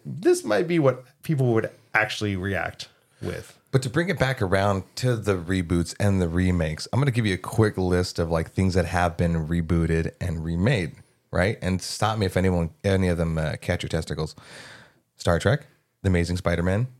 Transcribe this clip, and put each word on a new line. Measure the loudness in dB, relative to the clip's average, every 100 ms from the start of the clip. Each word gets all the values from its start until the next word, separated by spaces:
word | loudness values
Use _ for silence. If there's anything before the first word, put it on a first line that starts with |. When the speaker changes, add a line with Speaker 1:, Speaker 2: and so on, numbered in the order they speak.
| -12
Speaker 1:
this | -2 0 0
might | 0 0 0
be | 2
what | 2 2 -4 _
people | -4 0 2
would | 2 0 -6 _
actually | 0 0 -2 -4 -4
react | -4 -4 -6 -10 -16 _ _ _
with. | -10 -10 -12 -20 _
Speaker 2:
But | -2
to | 0
bring | -2 0
it | 0
back | 0 0
around | 0 2 2 0 -4 -4
to | -2 0
the | 0 0
reboots | 0 0 2 0 0 0
and | 2 2
the | 2
remakes, | 2 2 2 0 -4 -4
I'm | 0
gonna | 0
give | 0 0
you | -2
a |
quick | -2 2 2 2
list | 0 2 0 -2
of, | -2
like, | -2 -2
things | 0 0
that | 2 0
have | 2 0 0
been | 0 0 -2
rebooted | -2 0 2 2 0 -2 -4
and | -6 -4
remade, | -4 0 0 0 -2 -10 -20 _ _
right? | -2 0 0
And | -2 -2
stop | -4 -4 -2 0
me | 0
if | 2
anyone, | 2 2 -2 -2
any | 0 2 2
of | 0
them, | 0 -2
uh, | -4 -4
catch | -4 -4
your | -4
testicles. | -6 -4 -6 -8 -10 -20 -20 -20 -20 -20 _ _ -4
Star | 0 2
Trek, | 2 0 -4 _ _ _
The | 0
Amazing | 2 2 0
Spider-Man, | 0 0 0 0 -2